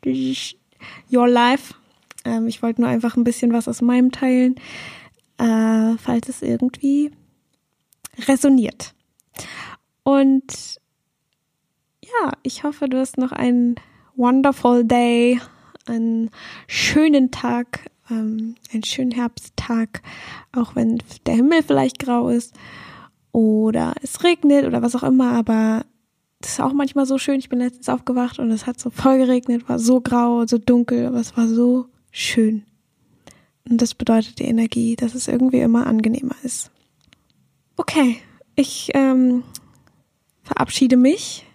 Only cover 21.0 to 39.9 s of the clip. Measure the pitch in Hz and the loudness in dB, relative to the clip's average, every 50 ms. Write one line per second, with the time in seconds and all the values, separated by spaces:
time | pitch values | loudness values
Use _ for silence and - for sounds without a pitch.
21 | - _ - - _ - 240 226 247 285 339 330 302 - 285 277 262 262 254 - | -6 _ -20 -8 _ 0 2 4 4 4 4 2 2 2 0 2 2 0 -4 -6
22 | - 254 240 240 240 - 240 240 240 - _ - - - - - - - - - | -6 -2 -2 -2 0 0 -2 -2 -4 -6 _ -20 -20 -20 -20 -20 -20 -20 -20 -20
23 | - - _ _ _ _ _ 233 220 220 214 214 220 220 220 233 - - - - | -20 -20 _ _ _ _ _ 2 2 2 2 2 2 0 0 0 -2 -2 -4 -8
24 | - 262 - - - 349 349 330 - 285 285 285 277 269 247 240 233 240 240 247 | -10 -12 -10 -2 0 0 0 2 4 4 4 4 4 2 -2 0 -2 -2 -2 -2
25 | - 269 262 254 262 240 240 233 226 - 226 220 220 220 220 226 - _ _ _ | 0 2 2 2 2 2 0 0 0 0 0 2 2 0 0 -2 -4 _ _ _
26 | _ _ _ _ _ _ _ _ - - - - - 262 269 285 285 269 - 277 | _ _ _ _ _ _ _ _ -12 -10 -6 -2 -2 0 0 0 -2 0 0 -2
27 | 277 262 269 262 - - 277 269 262 - - 247 247 247 247 - - - 254 247 | 0 0 0 -2 0 -2 -2 -2 -2 -4 -4 -2 -2 -4 -6 -8 -4 -4 -4 -4
28 | - - 254 254 247 247 - - 262 233 220 214 - - 247 - - 247 - - | -2 -4 -2 -2 -2 -2 -4 -4 -4 -2 -2 -2 -4 -8 -10 -8 -10 -10 -8 0
29 | - 269 262 262 262 247 254 247 247 - 240 233 240 - 247 247 226 226 254 254 | 2 2 4 4 2 2 0 0 0 -2 -4 -4 -2 -4 -4 -2 2 2 2 2
30 | 240 247 240 240 240 240 240 233 233 226 - 233 214 - 247 240 240 233 254 240 | 2 0 0 0 2 2 2 0 0 0 0 -2 2 2 2 2 2 0 -2 -2
31 | 240 247 254 240 233 - - - 233 226 226 226 240 240 247 254 247 - _ _ | -2 -2 -4 -4 -6 -4 -2 -2 0 0 2 2 2 2 2 0 -2 -6 _ _
32 | _ _ _ - - - - 233 220 214 226 214 208 _ _ _ _ _ _ _ | _ _ _ -8 -6 -2 0 2 2 2 0 -2 -8 _ _ _ _ _ _ _
33 | _ _ _ _ _ - - _ _ _ _ _ _ - 240 226 240 233 - _ | _ _ _ _ _ -20 -20 _ _ _ _ _ _ 0 2 2 2 0 -2 _
34 | 233 - 226 226 214 - - - - - 233 226 226 226 - 240 233 226 233 - | 0 2 2 2 2 -2 -6 -8 -4 -2 0 0 0 -2 -2 -2 -2 -2 -2 -2
35 | 247 226 240 254 - - - 240 254 262 254 247 247 233 226 233 247 - 226 220 | -4 -6 -4 -6 -4 -2 0 0 0 2 2 2 2 4 2 2 2 2 0 0
36 | 220 220 226 - 277 247 - - - 254 - - - - _ _ _ _ _ _ | 0 0 -2 -2 -6 -8 -10 -8 -10 -10 -10 -10 -12 -14 _ _ _ _ _ _
37 | _ _ _ _ _ _ _ _ _ _ _ _ _ _ _ - - - - 311 | _ _ _ _ _ _ _ _ _ _ _ _ _ _ _ -8 -6 -2 0 2
38 | 277 247 233 - - _ _ _ _ _ _ - 277 - - - - - - 277 | 2 2 2 -2 -10 _ _ _ _ _ _ -2 -2 -2 -2 -10 -10 -2 0 2
39 | 269 269 262 262 254 254 247 247 247 - - - _ _ _ _ _ _ | 2 4 4 4 4 4 2 0 -4 -8 -18 -20 _ _ _ _ _ _